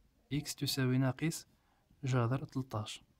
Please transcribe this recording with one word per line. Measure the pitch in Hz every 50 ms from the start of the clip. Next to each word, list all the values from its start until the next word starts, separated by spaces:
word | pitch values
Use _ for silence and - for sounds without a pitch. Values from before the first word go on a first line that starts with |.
| _ _ _ _ _ - 135
إكس | 147 - - -
تساوي | - 139 131 - 139 131 127 127
ناقص | 131 135 131 123 - 151 160 - - - _ _ _ _ _ _ _ _ _ - - -
جذر | 127 131 127 117 113 131 131 156
تلتاش. | - - 135 131 - - 107 104 - - - - _ _